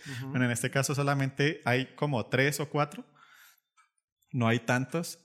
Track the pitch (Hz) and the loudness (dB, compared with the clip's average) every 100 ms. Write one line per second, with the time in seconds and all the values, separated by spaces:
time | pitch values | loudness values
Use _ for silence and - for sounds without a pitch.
0 | - 127 131 131 123 120 - 139 135 139 | -12 -10 -4 0 0 0 0 0 0 0
1 | 143 139 135 - 143 175 - 123 131 - | 0 0 0 0 0 0 0 0 0 -4
2 | 151 127 104 127 135 147 143 147 147 - | -2 -2 0 2 2 0 -2 0 0 -4
3 | - _ - - - _ _ _ _ _ | -16 _ -20 -20 -20 _ _ _ _ _
4 | _ _ _ 135 113 120 - 127 135 165 | _ _ _ 0 2 2 2 0 -2 -6
5 | 170 - | -6 -10